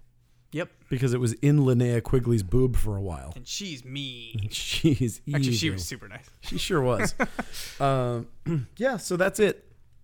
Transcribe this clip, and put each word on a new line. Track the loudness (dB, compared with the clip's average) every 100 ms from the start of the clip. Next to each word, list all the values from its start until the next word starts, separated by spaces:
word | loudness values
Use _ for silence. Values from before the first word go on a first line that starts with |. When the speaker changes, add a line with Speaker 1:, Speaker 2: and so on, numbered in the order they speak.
| -20 _ _ _ _
Speaker 1:
Yep. | -8 -8 _ _
Speaker 2:
Because | 0 2 2
it |
was | 0
in | 2 4 6
Linnea | 6 4 4 2
Quigley's | 2 2 4 0
boob | 4 4 4 4
for | 2 0
a |
while. | -6 -8 -12 -14
Speaker 1:
And | -12
she's | -10 -8 -12
mean. | -10 -10 -10 -12 -10 -6 -6
Speaker 2:
<laughs> |
She's | -6 -4 2 2 4 0 -4 -4
evil. | 0
Speaker 1:
Actually, | 2 2
she | 0
was | -4
super | -8 -10 -14
nice. | -18 -20 -16
Speaker 2:
She | -8 -4
sure | 0 2
was. | 2 2 0 0
Speaker 1:
<laughs> | -4 -4 -10 -10 -12 -2
Speaker 2:
Um, | 0 2 0 -4 -8 -10 -4
<clears throat> | -4 -4 -2
yeah, | -2 -2
so | -4 0
that's | 0 4
it. | 2 2 -14 -20 -20 -20